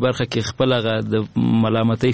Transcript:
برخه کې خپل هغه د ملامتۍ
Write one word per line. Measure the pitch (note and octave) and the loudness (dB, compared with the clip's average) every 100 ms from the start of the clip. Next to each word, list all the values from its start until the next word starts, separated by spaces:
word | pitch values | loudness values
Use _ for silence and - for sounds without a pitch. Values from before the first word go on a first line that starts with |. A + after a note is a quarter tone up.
| B2+ | 0
برخه | B2 A#2+ | -2 -4
کې | A2+ G#2+ | -4 -6
خپل | - C3 B2 | -2 0 2
هغه | A2 A2 G#2+ | 0 -2 -2
د | A2 G#2 A#2 | -2 -2 -2
ملامتۍ | A#2+ A2+ A2 A2+ A2+ A2+ C3 | 0 2 2 2 2 2 0